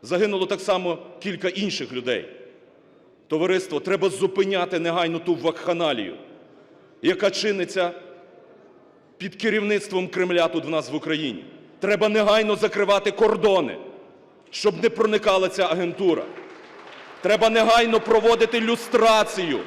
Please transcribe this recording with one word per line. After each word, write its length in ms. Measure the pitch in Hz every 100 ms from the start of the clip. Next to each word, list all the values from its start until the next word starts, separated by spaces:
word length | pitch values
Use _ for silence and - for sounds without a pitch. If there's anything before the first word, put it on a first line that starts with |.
Загинуло 440 | 120 175 208 196 185
так 140 | 196
само 380 | - 185 180 165 - -
кілька 260 | 202 175 262
інших 440 | 190 202 - 127
людей. 320 | 123 120 113 - - - - - _ _ _ _ _ _
Товариство, 520 | 156 180 185 185 147
треба 280 | 180 190 185
зупиняти 720 | - 190 190 190 196 175 175
негайно 400 | 170 170 170 165
ту 160 | 165
вакханалію, 800 | 160 151 156 - 170 165 123 95 78 - - - - - - - _
яка 280 | 143 185 196
чиниться 640 | 190 214 196 170 185 175 175 - - - - - - - _ _ _ _ _
під 160 | 190
керівництвом 760 | 208 226 214 208 208 202 185 180
Кремля 400 | 180 180 175 165
тут 160 | 165
в 40 | 135
нас 220 | 160 123
в 40 |
Україні. 500 | 151 165 156 151 98 - - - -
Треба 280 | 196 202 214
негайно 480 | 214 208 214 214 202
закривати 540 | 208 202 196 202 202
кордони, 680 | 196 220 214 202 190 131 90 - - - - - _ _
щоб 320 | - 208 165
не 80 | 226
проникала 580 | 226 220 214 214 190 185
ця 180 | 190 175
агентура. 560 | 165 175 170 185 143 - - - - - - - - - -
Треба 260 | 180 208 226
негайно 500 | 226 233 226 233 220
проводити 600 | 220 220 220 226 220 240
люстрацію 1000 | 220 233 - 247 226 220 208 - 175 123